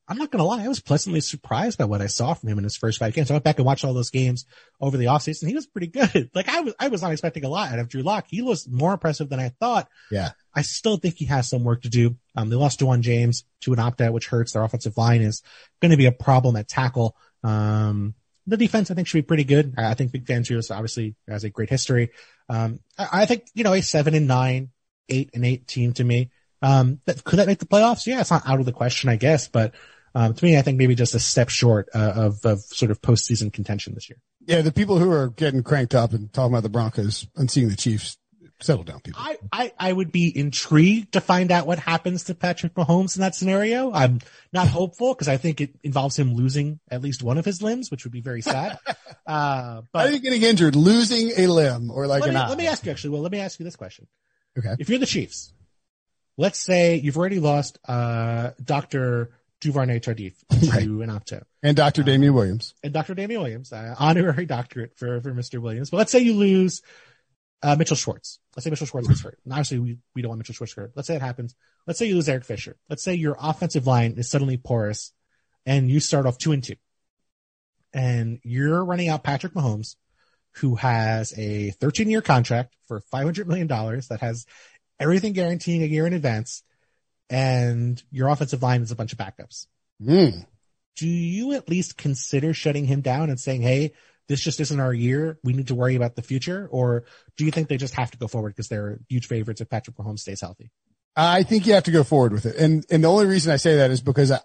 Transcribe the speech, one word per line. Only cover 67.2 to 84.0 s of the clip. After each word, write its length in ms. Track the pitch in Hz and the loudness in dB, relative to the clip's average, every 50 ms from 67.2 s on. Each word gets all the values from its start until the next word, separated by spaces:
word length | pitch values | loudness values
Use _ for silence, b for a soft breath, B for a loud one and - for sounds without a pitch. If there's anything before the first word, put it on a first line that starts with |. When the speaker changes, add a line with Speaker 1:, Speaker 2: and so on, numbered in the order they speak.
| b b b _ _ _ _ _ - | b b b _ _ _ _ _ 0
Speaker 1:
uh, 140 | 143 147 147 | 0 2 2
Mitchell 180 | 160 - 156 | 2 0 0
Schwartz. 440 | 131 - - - - - - - - _ _ _ | -2 -2 -4 -8 -8 -10 -20 -20 -20 _ _ _
Let's 100 | - 120 | -12 -8
say 60 | 165 | -6
Mitchell 160 | 156 - 151 | -6 -6 -6
Schwartz 220 | 135 - 131 120 - | -8 -8 -2 2 2
gets 140 | 135 - - | 2 2 2
hurt. 160 | - - _ - | -8 -16 _ -14
And 100 | 131 131 | -8 -4
obviously, 240 | 151 143 - 135 123 | -4 -4 -2 -2 -4
we, 180 | 120 120 117 120 _ _ - | -4 -4 -6 -10 _ _ -10
we 60 | 127 | -8
don't 80 | 117 113 | -8 -8
want 120 | 113 113 | -8 -10
Mitchell 140 | 110 - 117 | -12 -12 -12
Schwartz 200 | - 120 107 - | -12 -12 -14 -12
hurt. 180 | - 101 113 - | -14 -16 -14 -12
Let's 140 | 143 139 - | -10 -8 -6
say 80 | 170 | -6
it 60 | 151 131 | -6 -6
happens. 320 | 127 120 - 120 120 - _ _ _ _ _ _ | -6 -8 -8 -10 -12 -14 _ _ _ _ _ _
Let's 120 | - 165 - | -8 -6 -4
say 60 | 233 | -2
you 100 | 220 190 | 0 0
lose 120 | 175 156 143 | 0 2 0
Eric 160 | 135 131 123 | 0 -2 -4
Fisher. 320 | - 117 101 - - - _ _ - | -8 -10 -10 -12 -14 -18 _ _ -12
Let's 120 | 135 - - | -12 -8 -6
say 120 | 190 180 | -4 -4
your 240 | 175 160 147 143 - | -2 -2 -2 -4 -2
offensive 460 | - 156 156 - 180 165 - 147 123 | -2 -4 -4 -2 -4 -4 -2 0 2
line 300 | 131 127 120 117 113 104 120 | 2 4 4 4 2 0 -4
is 100 | 120 - | -6 -2
suddenly 300 | - 143 139 135 127 123 | -2 -2 0 0 -2 -4
porous 540 | - - 123 117 110 104 107 - - - _ _ _ _ _ _ _ _ _ _ - | -4 -2 -2 -2 -2 -2 -6 -8 -12 -16 _ _ _ _ _ _ _ _ _ _ -4
and 260 | 123 139 139 131 127 | 0 2 2 2 4
you 80 | 135 156 | 2 2
start 280 | - - - 143 139 | 2 2 2 2 2
off 100 | 131 120 | 2 0
two 160 | - - 160 151 | -2 0 0 0
and 100 | 135 123 | 0 -2
two. 120 | - - - _ _ _ _ _ _ _ _ _ _ _ _ _ _ _ _ _ _ _ _ _ _ - | -6 -12 -14 _ _ _ _ _ _ _ _ _ _ _ _ _ _ _ _ _ _ _ _ _ _ -6
And 480 | 135 127 127 123 117 113 113 117 117 - | -2 0 0 0 0 -2 -4 -6 -8 -10
you're 420 | 117 120 127 139 147 160 175 185 | -6 -4 -2 0 2 2 0 0
running 240 | 175 180 175 175 165 | -2 -2 -2 -2 -2
out 140 | 156 147 - | -2 -2 -2
Patrick 320 | - 143 139 - 180 - | -2 -4 -4 -4 -6 -4
Mahomes, 420 | 180 143 123 107 107 107 - - _ _ _ _ _ _ _ _ _ _ _ - | -2 -2 -2 -2 -4 -6 -10 -16 _ _ _ _ _ _ _ _ _ _ _ -10
who 180 | - - 135 123 | -4 -2 0 0
has 560 | 113 - 131 120 113 110 110 113 110 110 - - 110 | 2 0 0 2 2 0 0 0 -2 -4 -6 -8 -8
a 320 | 107 104 104 104 104 101 | -8 -6 -4 -4 -4 -6
thirteen-year 520 | 98 - - 147 - - 226 214 220 220 214 | -6 -2 -2 -2 0 0 0 0 0 0 2
contract 520 | - 147 123 117 - 120 117 127 - _ _ _ - | 4 4 4 4 2 0 -2 -4 -4 _ _ _ -12
for 120 | 117 104 | -12 -12
five 240 | - _ - 131 139 | -10 _ -6 -4 -4
hundred 220 | 160 170 185 208 | -4 -4 -4 -4
million 200 | 175 165 185 170 156 | -4 -2 -2 -2 -2
dollars 400 | 139 110 110 113 113 135 | -4 -4 -4 -4 -6 -6